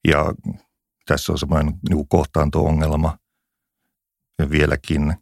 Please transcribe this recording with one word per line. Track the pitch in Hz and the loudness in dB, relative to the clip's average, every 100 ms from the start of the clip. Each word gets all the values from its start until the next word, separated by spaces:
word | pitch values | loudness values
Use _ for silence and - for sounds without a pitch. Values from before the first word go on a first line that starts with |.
| - | 2
Ja | 73 80 80 - - _ _ _ _ - | 2 0 -6 -10 -12 _ _ _ _ -4
tässä | 73 - | -4 -2
on | 76 | -4
semmoinen | 71 78 76 76 - | -2 0 0 -2 -2
niinku | 78 | -2
kohtaanto-ongelma | 73 82 71 80 73 78 82 78 78 76 78 - _ _ _ _ _ _ _ _ _ _ _ - 71 | 0 0 0 0 0 0 0 0 0 0 -2 -4 _ _ _ _ _ _ _ _ _ _ _ -4 0
vieläkin | 76 76 71 - 76 73 87 | 2 2 0 -2 0 0 -2